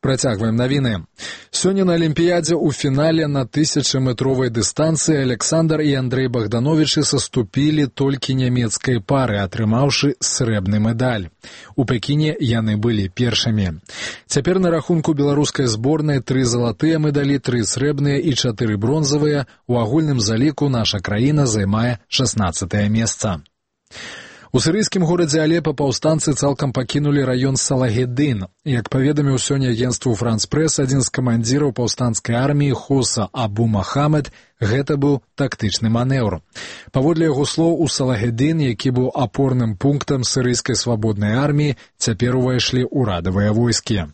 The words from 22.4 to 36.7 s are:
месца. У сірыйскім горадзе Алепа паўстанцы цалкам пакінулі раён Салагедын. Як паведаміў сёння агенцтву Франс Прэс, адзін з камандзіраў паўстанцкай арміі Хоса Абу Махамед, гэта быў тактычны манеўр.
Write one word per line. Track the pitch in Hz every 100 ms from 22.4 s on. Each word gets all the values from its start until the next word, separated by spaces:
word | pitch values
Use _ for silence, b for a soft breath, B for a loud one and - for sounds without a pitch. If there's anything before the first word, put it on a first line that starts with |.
| 95 82 90 107 104
месца. | 110 113 - 110 82 - _ _ _ _ B B B B B B
У | 127
сірыйскім | 151 185 214 196
горадзе | 165 175 170 156
Алепа | 156 165 160 139
паўстанцы | 143 123 156 160 165
цалкам | 139 143 139 139
пакінулі | 123 127 143 147 143 131
раён | 127 135 135
Салагедын. | - 131 127 110 127 123 147 113 95 _
Як | - 123 107
паведаміў | 131 135 147 143 131
сёння | - 139 131
агенцтву | 113 123 123 - 107
Франс | 117 110 -
Прэс, | - 160 -
адзін | 135 139
з | 123
камандзіраў | - 127 117 117 135 147 123
паўстанцкай | 117 - 123 113 - 117
арміі | 135 147 143
Хоса | 120 - 139 117 - 101
Абу | 143 113 101 117
Махамед, | 104 90 139 147 151 139 b b b
гэта | 107 120 139 147
быў | 143 139 _ -
тактычны | 139 - 107 - 110
манеўр. | 117 127 135 110 90 _ B B